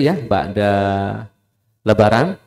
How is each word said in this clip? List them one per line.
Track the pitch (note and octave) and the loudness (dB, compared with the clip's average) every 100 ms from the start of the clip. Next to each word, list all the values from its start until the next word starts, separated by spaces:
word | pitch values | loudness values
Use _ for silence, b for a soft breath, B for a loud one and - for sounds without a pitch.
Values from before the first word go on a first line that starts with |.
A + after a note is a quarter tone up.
| C#3+ | 0
ya, | F3 | 0
ba'da | - F#2+ D2+ G2+ G2+ G2+ G2 G2 G2 G#2+ A2 _ _ _ _ _ A2 | -2 -2 -2 -2 0 0 0 -2 -4 -8 -12 _ _ _ _ _ 0
Lebaran. | G#2 G#2 A2+ E3+ F#3+ | 4 4 4 0 -4